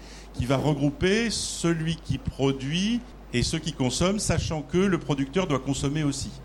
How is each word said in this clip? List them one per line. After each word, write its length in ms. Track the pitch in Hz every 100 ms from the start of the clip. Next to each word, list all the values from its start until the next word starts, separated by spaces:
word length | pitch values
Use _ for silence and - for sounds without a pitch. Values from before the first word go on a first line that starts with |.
| - - - -
qui 100 | 127
va 100 | 135
regrouper 760 | 127 147 143 143 185 208 233
celui 640 | - - - 170 170 160 165
qui 240 | - 131
produit 800 | - - 139 135 131 165 202 240 - - -
et 80 | -
ceux 160 | - 165
qui 160 | 160
consomment, 460 | - 127 - 175 214
sachant 420 | - 170 - 160
que 160 | 143 175
le 220 | 202 170
producteur 480 | - 143 135 190 185
doit 100 | 131
consommer 460 | 135 135 143 151
aussi. 260 | 147 135 - -